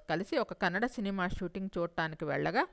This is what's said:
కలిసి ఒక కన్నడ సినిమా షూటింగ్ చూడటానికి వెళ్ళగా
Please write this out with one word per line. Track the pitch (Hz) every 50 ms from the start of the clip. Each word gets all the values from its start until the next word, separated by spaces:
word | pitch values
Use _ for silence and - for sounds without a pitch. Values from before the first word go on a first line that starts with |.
| - -
కలిసి | 160 165 196 - 349 269
ఒక | 220 -
కన్నడ | 180 - 202 175 170 240 240
సినిమా | 247 - 247 202 196 196 196 180 180
షూటింగ్ | - - 185 175 - 196 190 196 - 180
చూడటానికి | 170 170 - - 165 160 160 - 160
వెళ్ళగా | 147 143 143 147 160 165 254 349 -